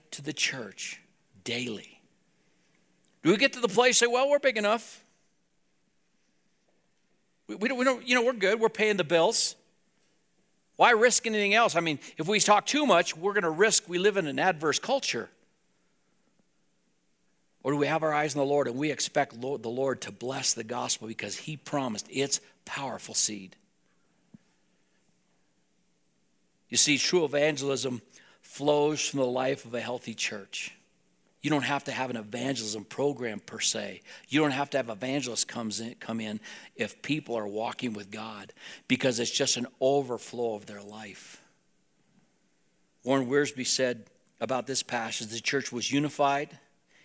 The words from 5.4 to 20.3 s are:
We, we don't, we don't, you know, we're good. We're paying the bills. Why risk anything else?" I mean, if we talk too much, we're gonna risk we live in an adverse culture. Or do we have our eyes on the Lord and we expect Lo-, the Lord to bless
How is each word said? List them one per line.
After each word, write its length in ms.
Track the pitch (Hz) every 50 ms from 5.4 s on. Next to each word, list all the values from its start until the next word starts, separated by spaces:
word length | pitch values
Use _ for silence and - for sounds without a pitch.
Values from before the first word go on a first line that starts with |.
| _ _ _ _ _ _ _ _ _ _ _ _ _ _ _ _ _ _ _ _ _ _ _ _ _ _ _ _ _ _ _ _ _ _ _ _ _ _ _ _ _
We, 100 | - -
we 120 | 185 208 262
don't, 80 | 269
we 80 | 240 247
don't, 240 | 269 254 233 247 240
you 60 | 247
know, 80 | 254
we're 100 | 233 247
good. 260 | 254 220 190 185 214 233
We're 120 | 220 220
paying 260 | - - 214 214 208
the 80 | 190 170
bills. 500 | 139 175 165 165 208 226 - - - - - _ _ _ _ _ _ _ _ _ _ _ _ _ _ _ _ _ _ _ _ _ _ _
Why 160 | - 165 220
risk 340 | 247 214 226 247 - - -
anything 260 | 226 220 214 202 196
else?" 240 | 202 226 233 202 143
I 40 | 170
mean, 180 | 170 165 151 131 - - -
if 100 | - 160
we 140 | 165 214 202
talk 240 | - - 208 202 -
too 220 | - - 294 302
much, 280 | 254 185 170 180 - -
we're 200 | 160 165 202 196
gonna 160 | 208 180 165
risk 360 | 160 160 208 220 - - -
we 120 | - 175 175
live 180 | 185 208 196
in 100 | 196 170
an 120 | 143 135 135
adverse 400 | 160 185 180 151 156 156 131 -
culture. 500 | - - 262 269 - - - 120 104 - _ _ _ _ _ _ _ _ _ _ _ _ _ _ _ _ _ _ _ _ _ _ _ _ _ _ _ _ _ _ _ _ _ _ _ _ _ _ _ _ _ _ _ _ _ _
Or 100 | - 131
do 40 | 147
we 120 | 143 143 139
have 140 | 156 160
our 120 | 156 156 151
eyes 200 | 151 151 151 135
on 60 | 147
the 60 | 139
Lord 200 | 139 143 147 139
and 100 | 123 120
we 140 | 127 147 156
expect 460 | 135 - - - - 147 139 - 113
Lo-, 220 | 113 127 131 143 120
the 100 | 110 117
Lord 320 | 120 127 135 135 123 -
to 100 | - -
bless 440 | 101 98 117 123